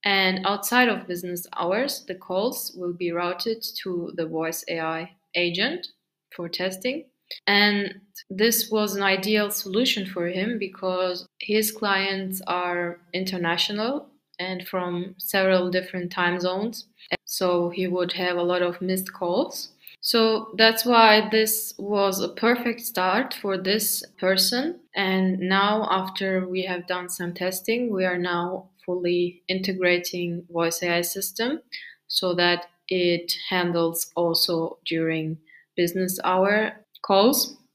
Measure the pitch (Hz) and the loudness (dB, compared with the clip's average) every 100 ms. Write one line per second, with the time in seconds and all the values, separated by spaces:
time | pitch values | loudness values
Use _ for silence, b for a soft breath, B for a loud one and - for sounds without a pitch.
0 | 208 196 190 190 190 208 - 247 247 190 | 2 2 2 2 -2 -2 2 4 4 2
1 | 180 175 180 180 - - 175 202 277 - | -4 -8 -6 -8 -10 -4 -2 0 -2 -6
2 | - 185 - 185 226 277 - 180 180 175 | -10 -12 -4 -2 -2 -4 -10 -6 -8 -4
3 | 175 170 175 185 226 226 - - 196 175 | -2 -2 -2 -2 -4 -4 -6 -8 -6 -6
4 | 170 175 160 160 165 165 - 165 160 160 | -6 -6 -4 -2 -4 -6 -6 -4 -4 -4
5 | 175 _ _ 175 175 170 226 349 - _ | -8 _ _ 0 0 0 -2 -2 -10 _
6 | _ _ _ - 170 - 185 190 254 285 | _ _ _ -12 -10 -4 -6 -4 -6 -6
7 | - _ _ B - 202 208 202 196 - | -10 _ _ B 2 4 4 2 -2 -8
8 | _ - - 190 220 226 - 214 208 196 | _ -20 -12 0 2 2 0 0 0 0
9 | 196 190 196 214 208 202 196 190 254 220 | 2 2 2 2 2 -4 -2 0 0 0
10 | 185 185 175 185 208 233 190 - 185 185 | -4 -4 -2 -2 -2 -2 -6 -4 -4 0
11 | 185 180 - _ - 214 214 - 208 196 | -2 -2 -10 _ 0 0 0 -2 0 2
12 | 196 190 190 190 - 180 180 175 175 170 | 2 -2 -4 -8 -4 -2 0 0 -2 -6
13 | _ 185 185 185 170 175 - 208 220 285 | _ -6 -4 -2 0 0 0 -2 -2 -4
14 | - _ _ _ 180 185 180 185 180 175 | -8 _ _ _ -6 -6 -4 -4 -2 -4
15 | 180 - - 196 190 185 180 185 185 185 | -6 -10 -2 2 4 4 2 0 -2 -6
16 | 180 185 175 180 180 185 220 226 - B | -6 0 0 2 -2 -2 -4 -6 -16 B
17 | B 180 - - 185 175 175 175 185 180 | B -8 -6 -2 2 2 0 -2 -2 0
18 | 175 180 180 175 175 180 175 175 185 185 | -2 0 -2 0 0 2 0 -2 -2 -2
19 | 190 - 175 185 339 - - B B B | -4 -6 -2 0 -2 -6 -12 B B B
20 | - 233 226 220 - 190 220 226 247 233 | 0 4 4 2 -2 6 6 6 4 8
21 | 226 214 214 220 220 220 - - 196 202 | 10 8 6 2 2 0 -6 -8 -2 2
22 | 196 190 180 - 226 247 240 226 - - | 2 0 -4 0 2 2 0 -4 -6 0
23 | 185 202 262 - 202 190 185 208 214 - | 2 2 -2 -4 -4 -2 0 0 0 -4
24 | - - 190 190 - 247 302 349 _ - | -6 -2 0 2 2 0 -2 -6 _ -2
25 | 190 190 190 185 185 196 202 214 214 185 | 2 2 2 0 2 2 4 2 0 -2
26 | 185 - 190 185 185 185 185 180 175 180 | -2 -4 0 0 0 -4 -2 -6 -4 -6
27 | 180 - 175 175 180 185 - 233 247 196 | -6 -6 -6 -4 -4 -4 -2 -2 0 0
28 | 185 180 180 175 175 185 - _ - 180 | 0 0 0 0 -2 -6 -10 _ -6 -2
29 | 175 175 175 175 - 190 190 185 180 180 | 0 2 0 -4 -6 -4 -2 0 2 2
30 | 175 180 175 170 175 170 165 165 175 170 | 0 -4 -4 -6 -6 0 0 0 0 0
31 | 170 196 196 - 233 320 - B B B | 0 -4 -6 -4 -2 -4 -8 B B B
32 | _ - 185 175 175 175 - _ - 185 | _ -2 0 2 4 2 -4 _ -4 0
33 | 175 170 175 - - 185 175 170 165 165 | 2 2 -2 -6 -2 0 2 2 0 0
34 | - - 170 165 - 165 165 - - 165 | -6 0 0 2 0 0 -2 -6 -6 -2
35 | 165 160 160 160 B B B - 175 185 | 0 -2 -4 -8 B B B 0 0 2
36 | 185 185 - 185 196 208 220 - _ - | -2 0 0 4 4 4 0 -4 _ -16
37 | - 196 214 285 - - _ | 4 6 6 4 -2 -6 _